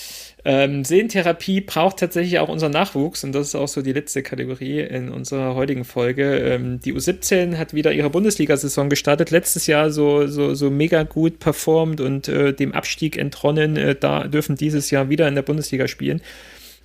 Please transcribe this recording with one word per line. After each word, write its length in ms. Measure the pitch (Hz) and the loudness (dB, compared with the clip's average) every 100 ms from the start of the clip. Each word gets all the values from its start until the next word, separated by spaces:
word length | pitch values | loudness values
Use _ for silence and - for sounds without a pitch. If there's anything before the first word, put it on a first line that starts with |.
| - - - - | -18 -18 -20 -8
Ähm, 400 | - 135 139 143 | 0 2 2 0
Seelentherapie 760 | 135 175 226 196 170 170 - 190 | 2 2 2 0 0 0 0 -2
braucht 400 | 196 - 175 190 | 0 0 0 0
tatsächlich 400 | 180 175 175 175 | -2 -2 0 0
auch 80 | 156 | 0
unser 200 | 160 156 | 0 0
Nachwuchs 540 | 147 196 143 147 - | 0 0 0 -2 -4
und 80 | 143 | -6
das 160 | 135 143 | -4 -4
ist 80 | |
auch 140 | 147 139 | -4 -4
so 120 | - | -4
die 120 | 135 | -2
letzte 320 | 131 147 - | -4 -4 -6
Kategorie 560 | 135 127 127 127 131 147 | -6 -6 -8 -8 -6 -4
in 280 | 151 131 127 | -4 -6 -8
unserer 460 | - 127 139 131 | -8 -6 -4 -2
heutigen 300 | 131 139 131 | 0 -2 -2
Folge. 520 | 120 - 120 127 139 135 | -4 -2 0 2 2 2
Ähm, 420 | 131 127 123 123 | 0 0 -2 -6
die 120 | 135 | -6
U 60 | 135 | -4
siebzehn 600 | 135 180 - 190 175 165 | -2 -2 0 2 2 -2
hat 160 | 160 | -2
wieder 180 | 151 151 | 0 2
ihre 180 | 147 147 | 2 2
Bundesliga-Saison 800 | 165 214 208 151 143 143 139 143 | 2 2 2 2 2 0 0 2
gestartet. 420 | 139 - 147 165 | 2 2 2 4
Letztes 380 | 165 - 175 - | 2 2 -2 2
Jahr 240 | 151 156 | 2 2
so, 340 | 151 147 143 143 | 2 4 4 2
so, 280 | 147 143 | 2 0
so 140 | 139 143 | 2 0
mega 360 | 139 160 165 | 2 4 2
gut 340 | 156 - 160 165 | 2 0 0 0
performt 600 | - 147 - 160 160 151 | -2 0 2 2 2 0
und, 260 | 131 139 135 | -2 -2 -2
äh, 260 | 143 143 | 2 2
dem 200 | 139 139 | 2 -2
Abstieg 440 | 143 - - 156 - | -2 -4 -4 -4 -2
entronnen. 600 | 143 - 147 151 151 151 | -6 -2 0 2 2 2
Äh, 180 | 143 | 0
da 320 | 139 143 147 139 | 2 0 0 0
dürfen 300 | 147 147 143 | -2 0 -2
dieses 340 | 151 151 143 | 0 -2 0
Jahr 180 | 139 135 | 0 0
wieder 200 | 151 156 | 2 2
in 80 | 139 | 0
der 60 | |
Bundesliga 440 | 135 156 147 131 135 | -2 -2 -2 -2 -2
spielen. 340 | - 139 151 - - - - - - | -2 -4 -4 -6 -20 -20 -20 -20 -14